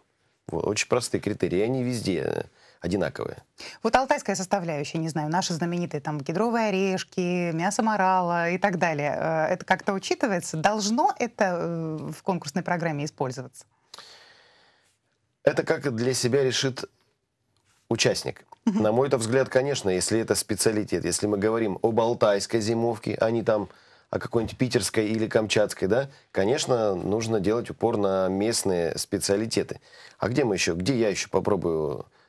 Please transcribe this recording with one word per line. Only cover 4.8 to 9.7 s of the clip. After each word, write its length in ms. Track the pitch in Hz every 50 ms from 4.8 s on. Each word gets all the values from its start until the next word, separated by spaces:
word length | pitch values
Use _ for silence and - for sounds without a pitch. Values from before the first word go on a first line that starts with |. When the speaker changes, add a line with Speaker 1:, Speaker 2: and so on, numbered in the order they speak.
| 147 - - 170
Speaker 2:
не 100 | 160 160
знаю, 220 | 139 165 151 151
наши 240 | 160 180 190 - 180
знаменитые 460 | 151 170 170 175 175 175 - - 151
там 200 | 139 - 151 151
кедровые 480 | 139 - 160 185 214 240 226 233 226 214
орешки, 840 | 190 190 196 196 185 185 - - - - 180 175 180 180 175 175 165
мясо 300 | 160 170 196 202 - 220
морала 680 | 220 214 202 190 185 185 185 180 170 175 170 170 170
и 80 | 175 175
так 200 | - 196 175 175
далее. 380 | 180 170 156 143 147 147 -
Э, 300 | - - 156 160 160 156 - 185
это 120 | 175 -
как-то 280 | -